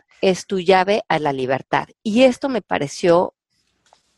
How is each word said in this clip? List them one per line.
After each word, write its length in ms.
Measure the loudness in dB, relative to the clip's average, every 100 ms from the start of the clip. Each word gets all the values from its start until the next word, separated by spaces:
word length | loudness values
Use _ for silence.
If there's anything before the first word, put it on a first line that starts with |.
| _ -2
es 260 | -2 -2 -4
tu 120 | -4
llave 420 | 2 2 2 -2 -2
a 100 | -2
la 120 | -2
libertad. 540 | -4 -4 -4 -2 -4 -4 _
Y 220 | -2 4
esto 240 | 4 2 -6
me 120 | -6
pareció 760 | -4 -4 -4 -2 2 2 0 _ _ _ _ _ _ _ _